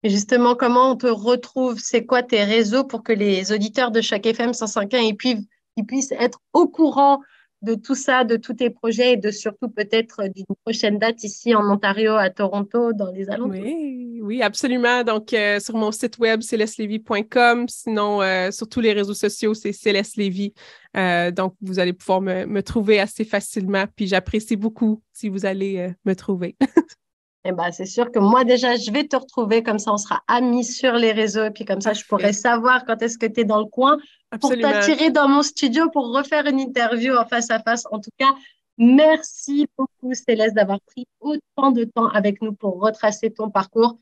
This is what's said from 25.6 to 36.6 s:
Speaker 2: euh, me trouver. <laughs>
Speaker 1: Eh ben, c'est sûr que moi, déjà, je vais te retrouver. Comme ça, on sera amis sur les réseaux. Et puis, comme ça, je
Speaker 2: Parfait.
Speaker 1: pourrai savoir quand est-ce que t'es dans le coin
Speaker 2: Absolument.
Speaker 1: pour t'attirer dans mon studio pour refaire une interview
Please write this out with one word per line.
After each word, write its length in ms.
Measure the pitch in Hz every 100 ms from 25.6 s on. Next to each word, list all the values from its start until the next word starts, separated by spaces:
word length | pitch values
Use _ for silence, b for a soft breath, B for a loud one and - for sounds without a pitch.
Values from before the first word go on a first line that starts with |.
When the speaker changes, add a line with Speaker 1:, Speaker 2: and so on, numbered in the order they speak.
| 196 190
Speaker 2:
euh, 120 | 180 180 -
me 100 | 185
trouver. 400 | - 190 180 -
<laughs> 340 | 269 - 320 _ _ _ _ _ 190
Speaker 1:
Eh 80 |
ben, 180 | 180 175
c'est 140 | 175 190
sûr 260 | 226 240
que 80 | 240
moi, 240 | 202 247
déjà, 320 | 240 247 247 240
je 160 | 202
vais 160 | 226 294
te 80 | 262
retrouver. 480 | 269 - 214 226
Comme 160 | 226 214
ça, 140 | 208
on 40 | 208
sera 240 | 202 - -
amis 380 | 233 247 240 240
sur 300 | - 262 233
les 180 | 226
réseaux. 320 | 214 220 208 214
Et 60 |
puis, 120 | 214
comme 160 | 214 196
ça, 140 | 208
je 80 | 214
Speaker 2:
Parfait. 80 | -
Speaker 1:
pourrai 240 | 202 202
savoir 500 | 208 247 240 240 254
quand 180 | 254 226
est-ce 160 | 233 233
que 80 | 226
t'es 200 | 220 220
dans 140 | 214
le 60 | 214
coin 320 | - 262 294 B B _
Speaker 2:
Absolument. 380 | 226 277 247 220
Speaker 1:
pour 20 |
t'attirer 380 | 208 202 302 311
dans 200 | 277 277
mon 120 | 277
studio 480 | 294 - 277 247 330
pour 240 | 311 233
refaire 320 | 247 277 302 285
une 120 |
interview 560 | 269